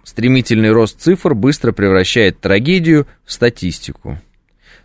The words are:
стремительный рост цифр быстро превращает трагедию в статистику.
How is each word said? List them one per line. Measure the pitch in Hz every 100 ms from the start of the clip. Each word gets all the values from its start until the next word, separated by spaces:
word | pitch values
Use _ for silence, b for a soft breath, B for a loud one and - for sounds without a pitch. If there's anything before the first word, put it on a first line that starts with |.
стремительный | - - 123 131 - 110 110
рост | 113 110 -
цифр | 165 190 180
быстро | 113 127 143 117
превращает | 101 98 95 90 123 101 -
трагедию | 90 98 139 185 165 151 - b -
в |
статистику. | - 120 - 90 - - - - 73 - _ _ b b b